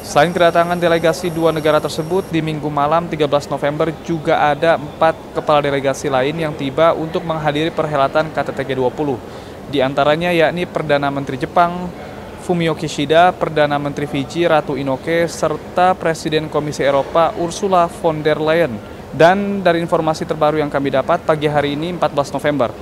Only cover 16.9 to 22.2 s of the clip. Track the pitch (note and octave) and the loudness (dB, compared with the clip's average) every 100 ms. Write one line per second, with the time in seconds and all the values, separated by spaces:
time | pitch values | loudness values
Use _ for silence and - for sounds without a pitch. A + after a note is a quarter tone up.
16.9 | C#3 C3+ E3 E3 - E3+ E3+ G3+ F#3 E3+ | 2 2 2 2 0 -6 -4 2 2 2
17.9 | - E3+ D#3 D3+ D3 D#3 E3 D#3 G#2+ - | 0 -2 0 0 0 2 2 2 -2 -10
18.9 | - - C3+ E3 G3 G3+ G3+ F3+ E3+ E3+ | -16 -12 6 6 6 0 0 2 0 0
19.9 | E3 D#3+ D#3 E3+ D#3 D3+ D#3 D3 C#3+ C#3 | 0 0 -2 -4 0 2 2 0 0 0
20.9 | C3 C3 E3+ - D#3 D3+ D3 C#3+ C#3+ E3 | 0 2 0 2 2 2 0 0 -2 -4
21.9 | F3 D3+ C#3+ | -2 0 0